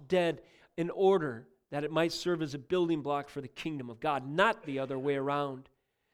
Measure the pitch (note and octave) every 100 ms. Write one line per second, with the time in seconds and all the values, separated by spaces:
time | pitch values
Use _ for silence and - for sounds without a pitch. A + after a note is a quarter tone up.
0 | C#3 F3+ E3+ C#3 - _ _ - E3+ -
1 | F#3+ G3 D3+ A2+ - _ _ C#3+ D3 D#3+
2 | E3+ E3 F3+ F3 D#3 C#3+ B2+ F3+ E3+ D#3+
3 | C#3 C#3+ C#3 C#3+ C3 - D#3+ D3 B2 A2+
4 | D#3 C#3+ C3 D#3 G#3 A3 - C3+ C3+ C3
5 | C#3 C#3 C3+ C#3+ C#3+ C3 C3 _ _ _
6 | _